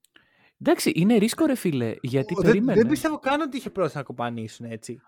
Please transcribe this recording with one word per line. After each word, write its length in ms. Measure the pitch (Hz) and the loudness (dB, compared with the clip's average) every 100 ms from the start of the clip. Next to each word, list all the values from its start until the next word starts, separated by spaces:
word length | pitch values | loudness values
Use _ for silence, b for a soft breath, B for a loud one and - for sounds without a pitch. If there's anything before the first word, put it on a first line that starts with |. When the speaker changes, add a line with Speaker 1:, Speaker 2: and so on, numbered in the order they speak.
| _ b b b b b | _ b b b b b
Speaker 1:
Εντάξει, 300 | - 349 - - | 0 2 2 2
είναι 200 | 185 233 | 4 4
ρίσκο, 280 | 190 - 320 | 2 2 0
ρε 100 | 254 | 2
φίλε, 400 | 190 139 113 - | 0 0 -2 -4
γιατί 320 | - 135 135 | -2 -2 -2
Speaker 2:
Ο, 80 | 180 | 2
δεν, 40 | 180 | 4
Speaker 1:
περίμενε. 280 | 220 247 208 | 4 4 2
Speaker 2:
δεν 80 | 233 | 2
πιστεύω 300 | 302 320 302 | 0 -2 -4
καν 220 | - 285 | -2 -2
ότι 160 | 311 254 | -2 -8
είχε 120 | 202 | -10
πρόθεση 280 | - 165 143 | -4 -4 -4
να 60 | |
κοπανίσουν, 600 | 131 127 120 117 110 - 120 | -12 -8 -8 -6 -10 -12 -14
έτσι. 360 | 113 - 117 | -14 -12 -16